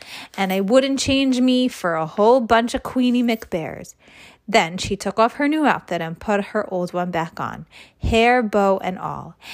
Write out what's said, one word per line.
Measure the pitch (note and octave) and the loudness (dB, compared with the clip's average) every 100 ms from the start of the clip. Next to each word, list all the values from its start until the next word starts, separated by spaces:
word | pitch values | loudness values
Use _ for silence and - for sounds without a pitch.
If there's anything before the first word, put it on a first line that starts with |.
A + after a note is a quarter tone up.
| - - - - | -16 -18 -14 -4
"and | F#3+ | -2
I | F#3+ | 0
wouldn't | G3 C4 C4+ C4+ | 4 4 4 -2
change | - C4+ C4+ B3 | 0 2 2 2
me | B3+ B3+ B3+ | 2 2 0
for | - F3 D#3+ | -2 -4 -2
a | D#3 | -4
whole | - G#3+ C4 | 2 4 4
bunch | A3 A#3 A#3 B3+ | 4 2 2 -6
of | |
Queenie | - C4 B3 B3 | -4 0 2 2
McBears." | A#3+ A3+ - F3 C#3 D2+ - _ _ - - _ - | 0 -2 -4 -6 -6 -10 -16 _ _ -20 -20 _ 0
Then | G#3+ E3 F#3 | 0 2 -4
she | - G3 | -6 -4
took | G3+ G#3 | -4 2
off | A#3 - | 0 2
her | C#4+ | 0
new | D#4 C4+ | 2 2
outfit | F3 - E3+ | 0 -4 -6
and | E3 E3+ | -6 -8
put | - G3+ G3+ | -2 -2 0
her | A3 - | -4 -4
old | F#3 F3+ | -4 -4
one | F3+ F3+ | -4 -4
back | F3 E3 - | -4 -6 -6
on, | A#2+ A2 E3 - - _ | -10 -10 -16 -20 -20 _
hair, | - A3+ A#3+ B3+ | 0 4 4 4
bow, | G#3+ G#3 G3 F#3+ | 2 2 2 2
and | F#3 F#3 | -2 -8
all. | D#3 D3 D#3+ - - | -8 -10 -14 -18 -18